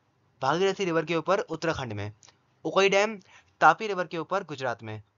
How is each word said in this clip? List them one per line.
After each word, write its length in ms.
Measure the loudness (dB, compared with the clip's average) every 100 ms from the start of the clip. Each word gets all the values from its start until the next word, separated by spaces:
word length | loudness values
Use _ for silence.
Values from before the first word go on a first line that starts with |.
| _ _ _ _
भागीरथी 440 | 0 2 2 0 0
रिवर 200 | 0 0
के 100 | -2
ऊपर 240 | 0 0
उत्तराखंड 540 | 0 -4 -4 -4 -6
में। 200 | -8 -10 -12 -20 _ _ _ -2
उकई 240 | 2 4
डैम 300 | 4 0 -4 -16 -20 _ _
तापी 260 | 4 6 0
रिवर 200 | -4 -4
के 100 | -6
ऊपर 260 | -4 -4
गुजरात 400 | -6 -6 -6 -6
में। 180 | -8 -12 -14